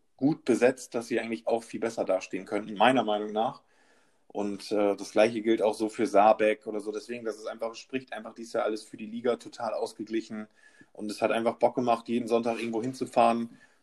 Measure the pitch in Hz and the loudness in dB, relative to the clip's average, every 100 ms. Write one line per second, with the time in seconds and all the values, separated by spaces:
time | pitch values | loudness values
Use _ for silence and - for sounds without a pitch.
0 | _ _ 135 160 - 110 120 131 - 120 | _ _ 2 2 2 4 4 2 -4 -8
1 | 117 113 113 113 - 117 - 113 113 113 | -4 -4 -4 -4 -2 -2 -2 -6 -4 -2
2 | 92 92 - 95 98 104 110 98 113 131 | -2 -2 -4 -10 -6 -6 -4 4 4 4
3 | 107 104 107 107 120 - _ _ _ _ | 2 -2 -2 -2 -2 -4 _ _ _ _
4 | _ _ _ 104 104 101 - 104 104 98 | _ _ _ -6 -4 -6 -2 0 2 0
5 | 98 107 113 117 110 113 104 107 110 - | 0 2 4 2 0 2 2 0 -2 -2
6 | 104 98 107 110 107 107 - 104 104 104 | 2 6 6 6 4 0 -4 -8 -6 -8
7 | 104 120 113 107 107 113 113 110 - 131 | -8 -8 -8 -8 -10 -8 -8 -8 -10 -10
8 | - 110 110 92 113 113 110 110 - - | -8 -12 -12 -14 -6 -2 0 -2 -8 -14
9 | 107 117 120 113 104 - 117 110 110 - | -10 -4 -2 -2 -4 -8 -6 -4 -6 -6
10 | 107 113 110 110 107 _ _ _ _ - | -6 -4 -4 -8 -12 _ _ _ _ -12
11 | 107 104 110 113 113 117 120 127 123 117 | -10 -2 0 2 0 2 2 2 2 0
12 | - 117 117 117 117 113 117 113 127 131 | 0 -4 0 0 0 -2 -4 -4 -4 -6
13 | 127 - 117 117 117 - - _ | 0 4 6 4 -2 -10 -20 _